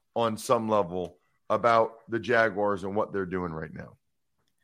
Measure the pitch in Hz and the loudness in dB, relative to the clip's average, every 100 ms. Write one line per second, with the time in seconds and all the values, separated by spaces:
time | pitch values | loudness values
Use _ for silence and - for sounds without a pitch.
0 | _ - 117 107 - 123 110 107 90 90 | _ -2 -2 -2 2 2 4 2 0 -4
1 | 87 - _ _ - 107 117 117 110 - | -6 -8 _ _ -4 0 4 4 4 -2
2 | - 113 110 120 113 95 104 101 95 101 | -8 -6 0 2 2 2 -2 -2 -4 -4
3 | - 98 92 92 90 80 78 - - - | -4 -4 -4 -4 -6 -8 -10 -12 -16 -20
4 | _ _ _ _ _ _ | _ _ _ _ _ _